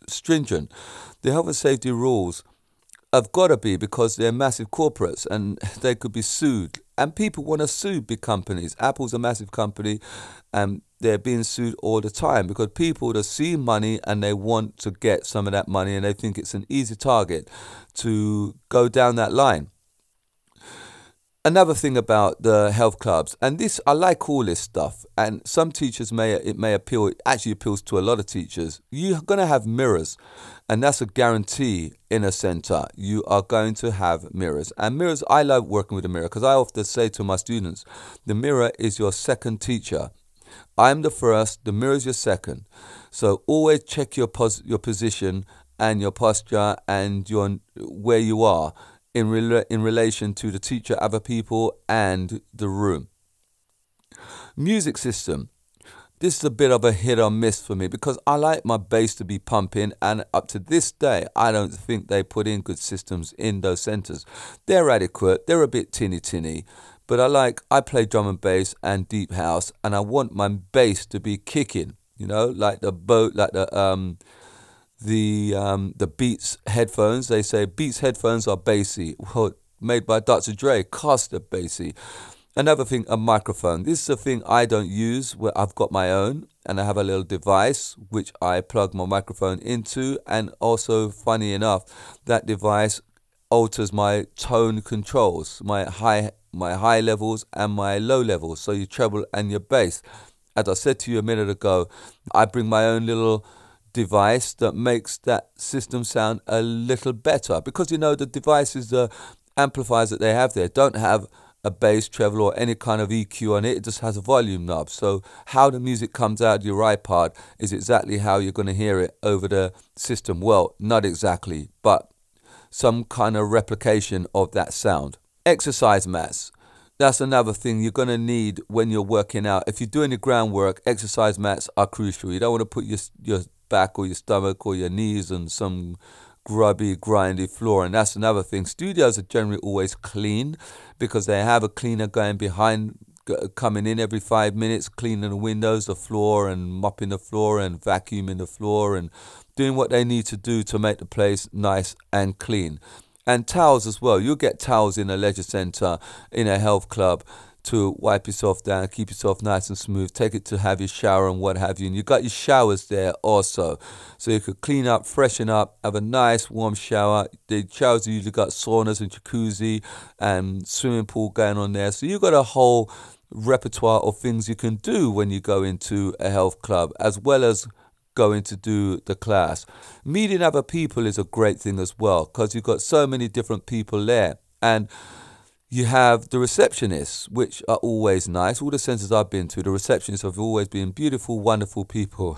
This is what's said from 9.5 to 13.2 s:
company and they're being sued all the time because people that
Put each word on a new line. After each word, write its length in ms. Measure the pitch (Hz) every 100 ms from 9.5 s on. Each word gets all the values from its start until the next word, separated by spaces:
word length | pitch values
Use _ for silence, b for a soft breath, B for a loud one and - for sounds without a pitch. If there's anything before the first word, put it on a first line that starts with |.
company 480 | - 104 101 104 107 B B B B _
and 280 | 101 98 101 - _
they're 180 | 113 104
being 260 | 123 120
sued 320 | 110 - 120 -
all 180 | 85 110
the 100 | 104
time 380 | - 156 120 92
because 200 | 98 104
people 440 | - 165 - 123
that 100 | 107